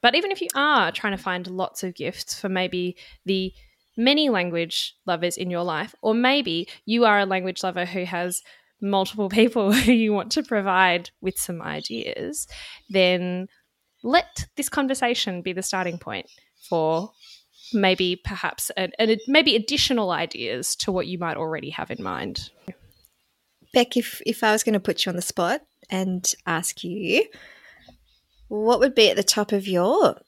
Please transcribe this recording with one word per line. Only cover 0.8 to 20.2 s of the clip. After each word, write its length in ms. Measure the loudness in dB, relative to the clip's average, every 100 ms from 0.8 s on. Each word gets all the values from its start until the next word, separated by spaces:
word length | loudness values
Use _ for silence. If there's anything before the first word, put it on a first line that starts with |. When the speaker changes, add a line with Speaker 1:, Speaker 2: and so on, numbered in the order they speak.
| 2
Speaker 1:
trying 240 | 0 -4 -4
to 80 |
find 240 | -4 -6 -6
lots 340 | -6 -6 -6
of 140 | -10 -6
gifts 420 | -8 -8 -10 -6
for 100 | -4
maybe 480 | -2 -2 -2 -4 -6 -18 -14 -2
the 280 | -2 -2 -8 -20 _ _ 0
many 320 | 2 4 2
language 680 | 2 0 -2 -4 -4 -8 _ -4
lovers 300 | -2 -2 -2
in 120 | -4
your 140 | -2
life, 320 | -2 -4 -6 -4
or 120 | 0
maybe 540 | 2 2 2 0 -4 -6 -12 -2
you 200 | 2 4
are 140 | 4
a 40 | 2
language 380 | 0 -2 -4
lover 220 | -4 -4 -4
who 180 | -4
has 400 | -4 -4 -4 -6 -10 -20 _ _
multiple 480 | 0 0 0 -2 0
people 420 | 4 4 4 4
<laughs> 20 |
who 200 | 4 6
you 200 | 4 4
want 160 | 0 0
to 100 | -4
provide 680 | 0 -2 2 4 6 4 -2 _
with 180 | -6 -6
some 220 | -8 -6
ideas, 840 | -6 -6 -6 -8 -8 -6 -8 -8 -10 -12 -16 -20 _
then 580 | 4 4 4 0 -4 -6 _ _ _ _ _
let 420 | 2 2 2 -10 -12 -6
this 120 | -4
conversation 720 | -2 -2 0 0 0 -2 -4
be 120 | -6
the 100 | -6
starting 340 | -4 -2 -4 -6
point 300 | -8 -10 -10 _ _ _ -4
for 400 | 0 2 0 -4 _ -20 -20 _ _ -4 2
maybe 440 | 2 2 0 -2 -6
perhaps 440 | -6 -6 -6 -6 -4
a, 120 | -6 0
a, 160 | 2 2 4
maybe 280 | 4 6 2
additional 560 | 0 0 2 2 0
ideas 640 | -2